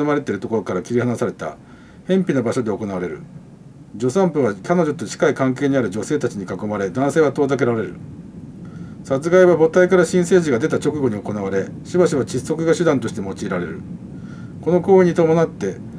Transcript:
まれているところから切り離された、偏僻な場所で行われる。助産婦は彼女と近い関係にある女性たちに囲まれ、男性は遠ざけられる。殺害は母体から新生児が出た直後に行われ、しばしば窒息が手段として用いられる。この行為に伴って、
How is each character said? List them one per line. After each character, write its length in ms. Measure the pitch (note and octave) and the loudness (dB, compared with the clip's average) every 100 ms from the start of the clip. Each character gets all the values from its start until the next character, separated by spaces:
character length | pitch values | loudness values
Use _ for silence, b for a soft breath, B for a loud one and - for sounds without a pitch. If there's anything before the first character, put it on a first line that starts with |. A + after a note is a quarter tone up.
ま 120 | D3 | 0
れ 80 | C#3+ | 0
て 80 | C3+ | -2
い 40 | |
る 60 | G2+ | -4
と 80 | G2+ | -2
こ 80 | A2 | -4
ろ 60 | |
か 100 | F#2 | -2
ら 100 | F#2 | -4
切 120 | - | 0
り 60 | A#2+ | 0
離 140 | A#2+ A2+ | 0 -2
さ 100 | G#2+ | -4
れ 60 | |
た、 260 | - D#2 D2 B B B B - | -4 -10 -10 B B B B 0
偏 160 | F#3+ | 0
僻 100 | F3 | 2
な 80 | C#3 | 0
場 140 | A2+ | 0
所 80 | C3 | -2
で 80 | A2 | -2
行 160 | F#2+ G#2+ | -4 -4
わ 120 | F#2 | -6
れ 100 | F2 | -6
る。 120 | D2+ - - - - - - - G#2 | -8 -14 -20 -20 -20 -20 -20 -18 -4
助 120 | B2 | -2
産 200 | F#3 F3+ | 2 2
婦 120 | D3 | 2
は 120 | A#2+ | 0
彼 260 | G2 - F3+ | -2 0 0
女 140 | D#3 | 2
と 100 | C#3 | -2
近 240 | G#2+ - D#3+ | -8 0 0
い 60 | |
関 200 | B2+ C3 | 2 -2
係 140 | C3 C#3 | 0 0
に 80 | C3+ | 0
あ 60 | |
る 80 | A2 | -2
女 120 | G#2 | -4
性 160 | G2 D3 | -4 -2
た 120 | - | -2
ち 60 | G2+ | -4
に 80 | |
囲 220 | F#2 F#2+ G#2 | -8 -6 -6
ま 120 | G#2 | -4
れ、 100 | G2 | -2
男 240 | F2 C#3+ | 0 0
性 80 | E3 | 4
は 120 | D3 | 2
遠 160 | C3 C#3 | 2 0
ざ 100 | C3 | 2
け 80 | B2+ | 0
ら 80 | |
れ 80 | A2+ | 0
る。 140 | F2+ E2+ - - - - - - B B B B | -4 -10 -14 -16 -16 -18 -18 -16 B B B B
殺 240 | - C3+ D#3+ | -4 -2 4
害 160 | F3+ | 8
は 140 | F3+ D#3+ | 8 8
母 100 | D#3+ | 6
体 220 | F3+ F3+ | 6 6
か 60 | F#3 | 6
ら 100 | E3 | 4
新 180 | F3+ | 2
生 160 | E3+ F#3 | 4 4
児 100 | D#3 | 4
が 80 | D#3 | 0
出 100 | D#3 | 0
た 100 | B2 | 0
直 140 | D3 | -2
後 180 | D3 B2+ | 0 -2
に 100 | G#2 | -2
行 140 | F#2+ | -6
わ 160 | G#2 G2 | -4 -2
れ、 160 | G2 F#2 - | -2 -4 -10
し 140 | - F3+ | -4 2
ば 80 | E3 | 2
し 100 | C3+ | 2
ば 60 | |
窒 160 | A2+ B2+ | -2 -4
息 240 | - D#3 | -4 -2
が 100 | E3 | 0
手 100 | D#3+ | 2
段 140 | E3 C3+ | 2 0
と 100 | A2 | -2
し 40 | |
て 80 | G2+ | -6
用 100 | G2 | -8
い 200 | F#2 G2 | -8 -6
ら 80 | F#2 | -4
れ 80 | E2+ | -6
る。 160 | - - - - B B B B B | -10 -12 -14 -14 B B B B B
こ 80 | D#3+ | 0
の 100 | F3 | 0
行 220 | E3 F#3+ | 6 6
為 60 | F3+ | 6
に 60 | |
伴 300 | E3+ D#3+ E3 | 4 4 4
っ 40 | D#3+ | 2
て、 280 | - G2 - - | -2 -6 -6 -12